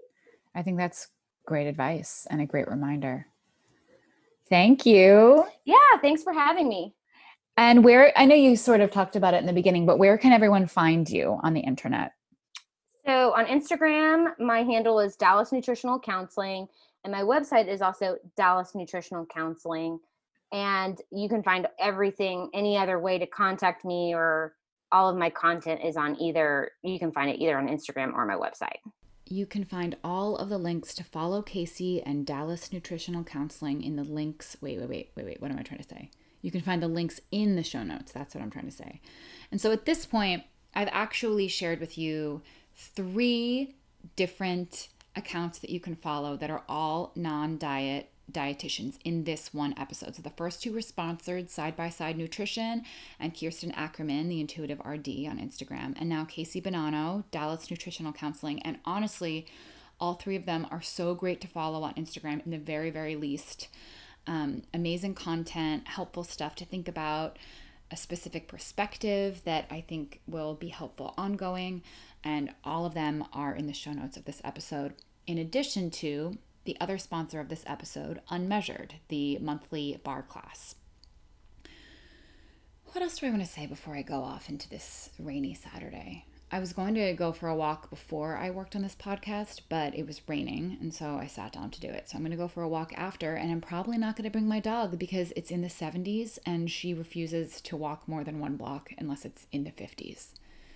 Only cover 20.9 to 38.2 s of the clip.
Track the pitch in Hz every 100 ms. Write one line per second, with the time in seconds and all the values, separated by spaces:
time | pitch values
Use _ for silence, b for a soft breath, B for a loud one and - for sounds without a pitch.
20.9 | 180 - 196 208 220 202 185 175 - 202
21.9 | 196 196 196 190 180 180 196 208 202 190
22.9 | 180 185 185 175 - 190 190 185 175 185
23.9 | 175 175 170 165 160 160 _ _ _ -
24.9 | 185 190 180 170 - 170 170 160 160 165
25.9 | 156 147 147 165 160 151 143 135 - 180
26.9 | 185 165 147 139 - 160 139 135 147 -
27.9 | 135 131 - 107 95 - - - - 214
28.9 | - _ _ - 190 196 208 185 180 175
29.9 | - 170 185 208 208 196 202 170 170 165
30.9 | - 170 160 165 202 208 196 170 - 180
31.9 | 180 - 143 143 143 156 170 - 180 -
32.9 | 165 - 170 165 143 151 - 151 143 -
33.9 | 147 147 151 151 151 - - 143 110 120
34.9 | - - - 87 - 143 135 - - -
35.9 | - - b b b 185 175 185 175 165
36.9 | 165 170 - - 208 208 180 156 123 98
37.9 | 73 - 127